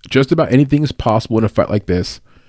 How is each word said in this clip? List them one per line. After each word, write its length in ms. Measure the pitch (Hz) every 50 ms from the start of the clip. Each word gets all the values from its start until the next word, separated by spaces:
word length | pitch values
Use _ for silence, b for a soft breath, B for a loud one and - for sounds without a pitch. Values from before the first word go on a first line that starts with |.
| - -
Just 220 | - 135 135 -
about 200 | 165 165 151 127
anything 300 | 123 135 147 135 151 147
is 100 | 151 139
possible 460 | - - - 117 107 113 - - 113 113
in 60 | 113
a 40 | 104
fight 220 | - - - -
like 160 | - 110 -
this. 340 | - 90 90 95 - - - b b b b b